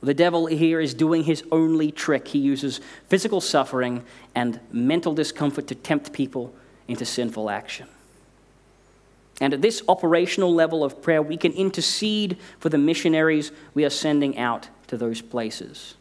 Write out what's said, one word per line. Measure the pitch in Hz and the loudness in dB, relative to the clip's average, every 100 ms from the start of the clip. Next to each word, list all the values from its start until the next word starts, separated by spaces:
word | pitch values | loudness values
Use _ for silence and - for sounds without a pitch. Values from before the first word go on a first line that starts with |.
The | 131 | 0
devil | 143 175 170 165 | 2 4 4 0
here | 160 160 165 | 2 2 2
is | 156 | -2
doing | 127 160 165 | 0 2 2
his | 156 156 - | 2 -2 2
only | 160 160 160 156 | 2 4 4 0
trick. | - - 139 - | -2 0 0 0
He | 147 | 0
uses | 139 135 139 120 - - - | 0 0 -4 -6 -12 -20 0
physical | 190 214 202 | 0 2 -2
suffering | - 151 131 131 123 123 120 - - - | 2 0 0 -2 -2 -4 -10 -20 -8 -2
and | 120 117 - | -2 -4 -6
mental | 117 123 165 170 | -2 0 0 0
discomfort | 151 151 - 147 143 143 | -2 -4 -2 -2 -2 -8
to | 127 | -10
tempt | - - - | -2 -2 -2
people | - 277 131 123 - - - - | -6 -6 -4 -10 -14 -20 -20 -12
into | 117 120 | -8 -6
sinful | - 120 110 107 | -4 -4 -4 -6
action. | 101 - - - _ - _ _ _ _ _ _ _ _ _ _ _ _ - | -6 -8 -16 -16 _ -20 _ _ _ _ _ _ _ _ _ _ _ _ -4
And | 139 | -2
at | 139 | 2
this | 190 226 - | 2 2 2
operational | 175 175 170 175 - 190 | 2 4 4 2 2 2
level | 170 160 160 | 4 4 2
of | 139 135 | -2 -2
prayer, | - 160 | 0 2
we | 151 165 | 2 0
can | 170 | -2
intercede | 165 190 190 160 - 214 214 208 180 - - | 0 -2 0 -4 -2 -2 0 -2 -6 -10 -8
for | 160 | -2
the | 151 | 2
missionaries | 147 165 175 160 160 156 147 - - | 2 2 2 4 4 2 -2 -10 -8
we | - 147 | 0 0
are | |
sending | - 156 147 143 131 | 0 0 2 0 -2
out | 120 117 - - - | -2 -4 -8 -20 -12
to | 120 | -6
those | 117 113 | -4 -4
places | - 127 110 - - - - - | -6 -6 -6 -8 -14 -18 -20 -20